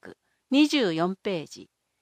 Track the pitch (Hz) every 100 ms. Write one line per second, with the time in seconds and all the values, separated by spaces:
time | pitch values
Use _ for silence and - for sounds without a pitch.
0 | - - _ _ _ 262 294 302 214 160
1 | 170 190 - 180 139 - 95 _ _ _